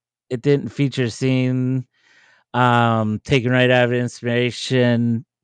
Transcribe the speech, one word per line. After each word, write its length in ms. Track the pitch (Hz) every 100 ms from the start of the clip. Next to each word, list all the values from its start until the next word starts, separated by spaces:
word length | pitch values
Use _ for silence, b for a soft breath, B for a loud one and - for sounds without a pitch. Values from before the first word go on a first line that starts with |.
| _ _ _
It 120 | 127
didn't 280 | 143 143 120
feature 340 | - 139 127 120
a 40 |
scene, 800 | - 131 131 127 127 127 131 123 b b b b b _
um, 680 | 120 123 120 117 113 107 107
taken 280 | - 139 117
right 180 | 127 127
out 160 | 127 123
of 80 |
inspiration, 1300 | 123 120 - 120 120 123 113 - 131 123 117 117 117 - _